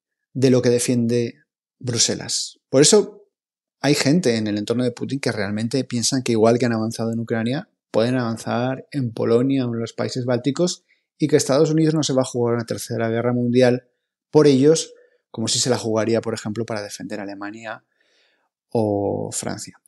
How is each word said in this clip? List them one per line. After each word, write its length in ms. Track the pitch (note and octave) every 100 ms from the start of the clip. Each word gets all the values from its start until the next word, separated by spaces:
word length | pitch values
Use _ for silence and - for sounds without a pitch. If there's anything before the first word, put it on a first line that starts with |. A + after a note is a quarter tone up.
| _ _ _
de 160 | C3+ C3
lo 120 | B2
que 80 | B2
defiende 720 | A#2+ - B2 A#2 A#2+ A#2 - _ _ _ _
Bruselas. 800 | A#2+ A2+ - G2 - - - - _
Por 120 | C3
eso 440 | D3+ G#3 - - _ _ _ _ _ _
hay 140 | C#3
gente 420 | D3 C3+ E3 C3 A2+
en 100 | G#2+
el 100 | G#2
entorno 280 | G#2 A#2+
de 80 | B2
Putin 260 | A#2+ - C#3
que 140 | B2+
realmente 500 | G#2+ G2 G#2+ A#2 C3+
piensan 400 | B2+ B2 A2+ C3+
que 100 | B2
igual 260 | A2+ A2+ A#2+
que 80 | B2
han 60 |
avanzado 400 | A2+ A2 A2+ A2+
en 60 | A#2
Ucrania, 500 | A2+ A2+ A2+ C#3 - _ _
pueden 260 | - A#2 B2+
avanzar 720 | A#2 A2+ - A2+ B2+ C3 -
en 200 | D3 B2
Polonia 540 | A2 A#2 A#2 C3 C#3 B2
o 80 |
en 60 | A#2
los 140 | A2+
países 320 | - A2 C3 B2
bálticos 580 | A#2+ B2+ C3+ F3 - _ _ _ -
y 80 | D3+
que 100 | D3+
Estados 340 | - C3+ D#3+
Unidos 240 | D#3 D#3
no 100 | D#3
se 80 | C#3
va 100 | C3
a 40 | B2+
jugar 280 | B2+ A#2+
una 120 | A#2+ A2+
tercera 420 | G#2 - A#2 A2+
guerra 240 | A2+ A#2+
mundial 560 | B2 A#2+ B2 B2 B2 - _ _ _ _
por 160 | D3+ D3
ellos, 480 | C3 C#3+ D#3+ - - _ _ _
como 160 | - A2
si 100 | B2
se 120 | C3
la 80 | A#2
jugaría, 420 | A2+ A2 A2 A2+
por 140 | A2+
ejemplo, 300 | A2 A2+ G#2+ A2
para 160 | A2
defender 360 | G2+ - F#2+ G#2
a 60 |
Alemania 600 | G2+ G2 G2+ A2 A2+ A#2 _ _ _ _ _ _ _ _ _
o 600 | A#2+ G#2+ G2+ G2+ G2+ G#2+
Francia. 480 | A2 A2 G2 - -